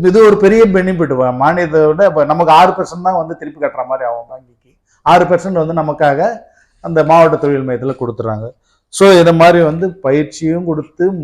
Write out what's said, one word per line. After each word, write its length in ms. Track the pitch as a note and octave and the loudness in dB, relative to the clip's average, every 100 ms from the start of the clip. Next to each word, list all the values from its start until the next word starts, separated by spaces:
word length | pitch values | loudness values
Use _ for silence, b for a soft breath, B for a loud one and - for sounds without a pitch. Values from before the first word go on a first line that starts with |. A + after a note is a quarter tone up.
| F3+ | 2
இது 100 | G3+ G#3+ | 4 4
ஒரு 120 | G3 | 4
பெரிய 260 | G3 A3 A3 | 4 4 2
பெனிஃபிட். 480 | F#3 F#3 F3+ D#3 B2+ | 2 -2 -2 -2 -2
வ-, 160 | B2+ B2+ | -2 0
மானியத்தை 380 | C#3+ F3+ E3+ D#3+ D3+ | -2 -2 -2 0 2
விட 180 | D#3 G3 | 2 0
இப்ப 200 | D#3 C#3+ | 0 -2
நமக்கு 280 | E3 E3 | 0 2
ஆறு 180 | D#3 F#3+ | 4 4
பர்சன்ட் 360 | - F3 E3+ F#3 | 0 -8 -6 -4
தான் 120 | F#3 | -4
வந்து 160 | D#3+ E3+ | -6 -10
திருப்பி 240 | D3+ D3+ | -16 -8
கட்டுற 240 | C#3 C3 B2+ | -8 -6 -8
மாதிரி 220 | C3 B2 | -6 -6
ஆகும் 240 | A#2 A#2 | -8 -12
வங்கிக்கு. 380 | C3 B2+ _ _ _ _ _ D3+ | -20 _ _ _ _ _ _ 2
ஆறு 200 | F3 F3 | 2 2
பர்சன்ட் 360 | E3+ F#3 F3 | -2 -2 -4
வந்து 160 | D#3 E3 | -4 -4
நமக்காக 500 | D3+ D3 D3 C#3 G3+ A3 b b b _ | -4 -2 0 0 -2 -6 b b b _
அந்த 160 | E3+ D#3+ | -4 -2
மாவட்ட 320 | D3+ E3 D#3+ D3+ | 2 4 4 0
தொழில் 300 | C#3+ C#3 C3 | -2 -4 -4
மையத்துல 260 | A#2+ C3 C3 | -6 -6 -8
கொடுத்துறாங்க. 440 | A#2+ A2+ A2+ G#2+ A2+ - _ _ _ | -8 -8 -8 -8 -12 -18 _ _ _
So 140 | - G3 F#3 | 0 4 4
இதை 140 | E3+ | 4
மாதிரி 260 | E3 E3+ F3 | 4 4 4
வந்து 220 | D#3+ D#3+ F#3 F3 C3+ | 0 -2 -8 -6 -2
பயிற்சியும் 640 | D3 D3+ - D#3+ E3+ F3 | -2 -4 -6 -6 -6 -6
கொடுத்து, 360 | D#3 D3+ - F#3 F#3 | -8 -8 -4 -4 -4